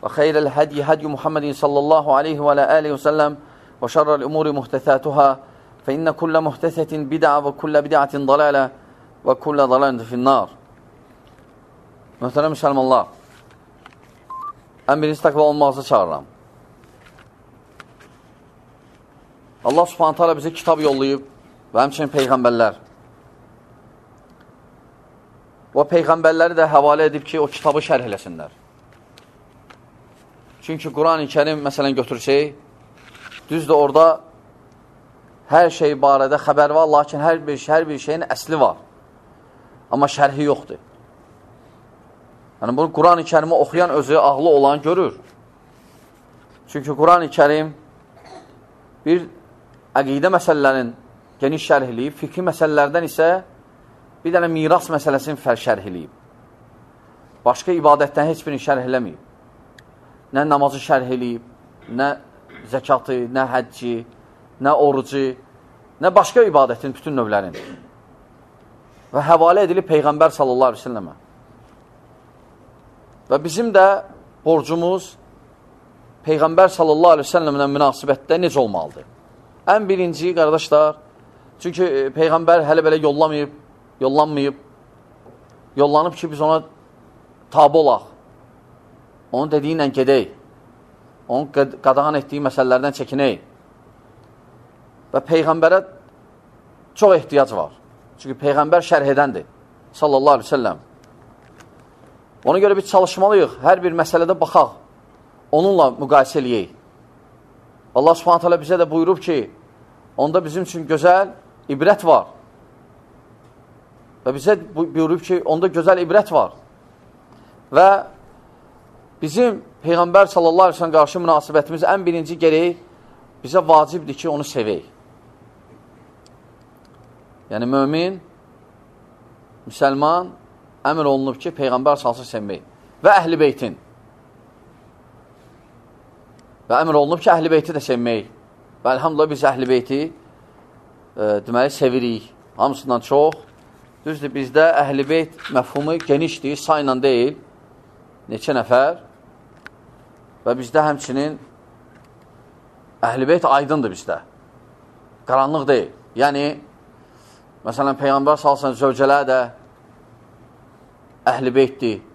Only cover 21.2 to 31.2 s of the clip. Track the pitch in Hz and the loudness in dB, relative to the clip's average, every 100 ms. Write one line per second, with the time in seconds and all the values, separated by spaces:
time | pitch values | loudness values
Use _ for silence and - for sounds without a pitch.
21.2 | 135 - _ _ _ 110 139 139 147 147 | -8 -20 _ _ _ -2 -2 -2 -4 -2
22.2 | 131 131 120 117 113 - - _ - _ | 0 2 2 2 0 -2 -20 _ -20 _
23.2 | _ _ _ _ _ - - _ _ _ | _ _ _ _ _ -20 -20 _ _ _
24.2 | _ _ _ _ _ _ _ _ _ _ | _ _ _ _ _ _ _ _ _ _
25.2 | _ _ _ _ _ - 147 170 156 165 | _ _ _ _ _ -2 0 0 2 2
26.2 | 160 160 170 165 156 151 147 151 156 151 | 2 4 0 2 4 4 4 2 0 -2
27.2 | 151 160 143 - 156 147 147 143 120 98 | -8 -4 -4 -2 -2 -2 -2 -2 -2 -10
28.2 | - 82 76 _ _ _ _ _ _ - | -12 -16 -18 _ _ _ _ _ _ -20
29.2 | _ _ _ _ _ - _ _ _ _ | _ _ _ _ _ -20 _ _ _ _
30.2 | _ _ _ _ - 160 160 135 160 160 | _ _ _ _ -12 -12 -10 -2 0 0